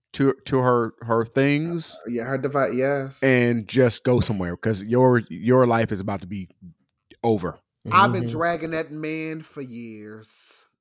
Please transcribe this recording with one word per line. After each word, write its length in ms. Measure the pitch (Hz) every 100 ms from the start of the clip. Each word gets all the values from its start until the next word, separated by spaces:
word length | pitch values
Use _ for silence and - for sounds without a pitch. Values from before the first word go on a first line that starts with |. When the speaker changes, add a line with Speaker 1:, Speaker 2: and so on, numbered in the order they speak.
| _
Speaker 1:
to, 220 | - 135 - -
to 120 | 135
her, 340 | 127 123 113 -
her 240 | 113 117 113
things 720 | - 139 147 160 170 160 - 113
Speaker 2:
Uh, 60 |
yeah, 120 | 120 120
her 120 | 135
device, 360 | 135 139 120 123
yes. 480 | 135 143 135 -
Speaker 1:
and 440 | 135 123 120 120 95
just 360 | 117 123 -
go 160 | - 123
somewhere 360 | 101 104 87 87
'cause 280 | - 101
your, 400 | 104 123 127 123 -
your 360 | 85 107 127 123
life 260 | 117 113
is 80 | 101
about 220 | 95 98
to 60 | 90
be 220 | 101 92 _ 90 - _ _ _ _
over. 340 | 117 107 87 - _ _ -
Speaker 2:
I've 200 | 180 196
been 100 | 120 120
Speaker 3:
Mm-hmm. 60 |
Speaker 2:
dragging 400 | 156 170 170 160
that 200 | 160 160
man 500 | 151 156 160 160 160
for 200 | 156 -
years. 1040 | 131 117 117 107 107 107 110 - - - - _